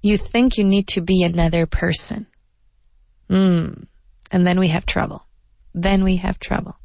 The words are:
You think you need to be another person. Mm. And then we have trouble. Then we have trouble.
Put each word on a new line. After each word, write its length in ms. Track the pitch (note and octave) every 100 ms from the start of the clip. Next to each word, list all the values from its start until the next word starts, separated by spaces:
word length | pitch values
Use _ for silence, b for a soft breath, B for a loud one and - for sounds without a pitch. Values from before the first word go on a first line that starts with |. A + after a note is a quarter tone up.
You 140 | G#3 G#3
think 420 | - A#3 B3+ A#3+
you 60 |
need 240 | G3 G3 G3
to 120 | -
be 220 | E3+ F#3
another 440 | F3 E3+ E3+ E3+ D#3+
person. 600 | - - - - G#3+ G#3+ _ _ _ _ _ _ _ _ _ _
Mm. 560 | F#3+ F#3+ F3 - - - _ _ _ -
And 140 | F#3 F3+
then 120 | F3+
we 100 | F#3
have 180 | D#3+ -
trouble. 380 | - - - _ _ _ _ -
Then 300 | E3+ F3+ G3
we 140 | F#3+ F#3
have 240 | F#3 -
trouble. 360 | - - F#3+ -